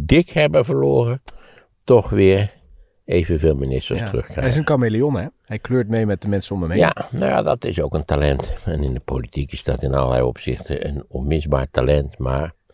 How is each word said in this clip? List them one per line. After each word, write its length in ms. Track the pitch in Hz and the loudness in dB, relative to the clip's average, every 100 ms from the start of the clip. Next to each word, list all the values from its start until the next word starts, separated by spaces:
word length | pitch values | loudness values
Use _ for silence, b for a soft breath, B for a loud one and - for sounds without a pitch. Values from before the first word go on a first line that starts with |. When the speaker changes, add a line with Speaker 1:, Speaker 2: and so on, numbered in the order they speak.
| 76 | 4
Speaker 1:
dik 240 | 147 170 | 4 4
hebben 360 | - 151 156 123 | 2 2 2 2
verloren, 560 | 139 139 135 120 127 - B B B B _ | 0 2 2 2 -2 -8 B B B B _
toch 260 | - 123 - | 4 4 6
weer 440 | 104 98 95 104 - _ - - _ - | 4 6 6 2 -4 _ -20 -20 _ -2
evenveel 500 | 90 82 82 80 69 | 0 2 2 2 2
ministers 440 | 65 65 - 95 | 0 -4 -4 -4
Speaker 2:
Ja. 60 | 110 | -4
Speaker 1:
terugkrijgen. 360 | - - - | -6 -6 -4
Speaker 2:
Hij 80 | 131 | 0
is 60 | 135 | 0
een 100 | 156 | 0
chameleon, 480 | 143 117 107 143 123 | 2 2 0 0 -2
hè? 80 | 147 - - | -6 -10 -10
Hij 140 | 107 | -10
kleurt 280 | - 127 107 | -2 0 2
mee 180 | 113 107 | 0 0
met 160 | 98 | -2
de 60 | 104 | -2
mensen 280 | 98 - 98 | -2 -2 -4
om 60 | |
hem 100 | 82 | -2
heen. 80 | 87 | 2
Speaker 1:
Ja, 160 | 85 - - | 2 0 -6
nou 140 | 127 - | -4 0
ja, 100 | 202 | 0
dat 240 | - - - | 0 -2 -2
is 160 | - | -4
ook 120 | 73 | -2
een 120 | 78 76 | -2 -2
talent. 480 | 71 73 67 - - - | 0 0 0 -4 -6 -6
En 180 | 78 | -4
in 100 | 71 | -4
de 60 | 62 | -4
politiek 520 | - 65 60 - 69 | -6 -8 -6 -6 -8
is 120 | 69 | -6
dat 200 | - 65 | -4 -4
in 100 | 67 | -2
allerlei 300 | 67 64 62 | 0 0 0
opzichten 640 | 62 60 - 64 - - 73 | 0 -2 -8 -8 -6 -6 -6
een 160 | 71 - | -8 -8
onmisbaar 600 | - 67 78 73 69 65 | -6 -2 -2 0 -2 -2
talent. 460 | - 64 73 69 - | -2 2 0 0 -6
Maar 360 | 64 67 78 - _ | -4 -4 -4 -10 _